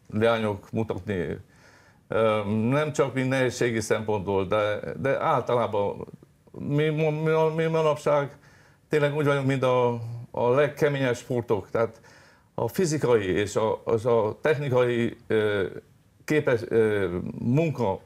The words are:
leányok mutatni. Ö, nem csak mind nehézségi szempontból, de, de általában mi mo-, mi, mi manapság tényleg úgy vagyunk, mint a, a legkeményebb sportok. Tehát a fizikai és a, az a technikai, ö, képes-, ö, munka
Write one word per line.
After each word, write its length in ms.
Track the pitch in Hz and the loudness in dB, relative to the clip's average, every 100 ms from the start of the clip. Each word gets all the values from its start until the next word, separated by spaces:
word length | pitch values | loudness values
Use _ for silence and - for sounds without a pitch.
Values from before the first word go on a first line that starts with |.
| _ | _
leányok 580 | 107 113 113 110 98 - | 0 2 2 0 -4 -6
mutatni. 640 | 113 110 101 92 95 78 98 - _ - - - _ _ | -6 -4 -6 -4 -4 -4 -8 -12 _ -20 -20 -20 _ _
Ö, 320 | 104 113 107 101 107 113 | 0 2 2 0 0 0
nem 220 | 139 156 | 0 0
csak 220 | 143 139 | 0 -2
mind 140 | 123 131 | 0 0
nehézségi 520 | 131 127 120 123 113 | 0 0 0 -2 -2
szempontból, 680 | 104 107 107 107 92 98 95 | 0 -2 0 -2 0 -2 0
de, 340 | 107 104 104 - - | 0 0 -4 -8 -6
de 200 | 123 - | -2 0
általában 840 | 147 139 117 123 107 104 101 - - - - _ _ | 0 0 0 0 0 -2 -2 -6 -12 -18 -20 _ _
mi 380 | - 78 143 156 | -12 -4 0 0
mo-, 340 | 151 156 151 | 0 -2 0
mi, 400 | 160 160 160 160 | 0 2 2 0
mi 40 | 160 | 0
manapság 640 | 160 156 147 - 147 139 - - - - _ _ | 2 0 0 2 2 0 -8 -20 -20 -20 _ _
tényleg 280 | 151 143 147 | 0 2 2
úgy 80 | |
vagyunk, 220 | 143 143 135 | 2 2 2
mint 160 | 135 | 2
a, 360 | 127 127 120 120 117 120 123 | 2 4 2 0 -8 -12 -10
a 200 | - 120 | -2 2
legkeményebb 640 | 131 143 143 147 139 131 120 | 4 2 2 0 2 0 -2
sportok. 540 | - 123 113 104 - | -4 -4 0 -2 -2
Tehát 300 | 110 117 - - - - _ _ | -2 -2 -4 -20 -20 -20 _ _
a 140 | - 120 | -6 -4
fizikai 580 | - 175 147 123 117 95 | -2 -2 0 2 2 2
és 300 | 90 101 113 | 0 0 0
a, 240 | 107 - | 0 -2
az 220 | - 113 120 | -2 -2 2
a 320 | 117 107 - | 2 0 -2
technikai, 760 | 151 143 143 123 123 120 117 - - | 0 0 0 2 2 2 -2 -4 -2
ö, 400 | 110 107 101 92 - - _ _ _ | 0 2 0 -4 -6 -18 _ _ _
képes-, 460 | - 151 143 117 - | 0 0 2 0 2
ö, 460 | 113 110 104 92 87 - - | 2 2 2 0 -2 -6 -4
munka 640 | 117 135 165 135 110 92 | 0 2 2 0 -2 -2